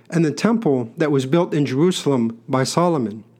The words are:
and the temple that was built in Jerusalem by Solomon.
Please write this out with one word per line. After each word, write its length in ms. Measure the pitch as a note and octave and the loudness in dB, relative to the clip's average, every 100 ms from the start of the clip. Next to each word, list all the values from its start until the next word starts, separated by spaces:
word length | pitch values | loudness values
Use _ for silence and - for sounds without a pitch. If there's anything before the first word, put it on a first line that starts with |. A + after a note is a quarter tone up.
| - | -6
and 160 | E3+ | 0
the 60 | D#3 | 0
temple 600 | - G#3 A3+ E3 C3 A2+ - | 0 0 2 2 0 -2 -2
that 140 | D3+ | 0
was 160 | C#3 C3 | 0 2
built 260 | E3+ F3+ | 0 0
in 140 | D#3+ C3 | 0 -2
Jerusalem 720 | C3 F3+ F3+ C#3+ C3 A2+ A#2 - | 2 0 0 0 0 -2 -6 -4
by 160 | C3 | -2
Solomon. 600 | C3 E3 F3 D3+ G#2+ G#2+ - | 0 0 0 0 -4 -8 -18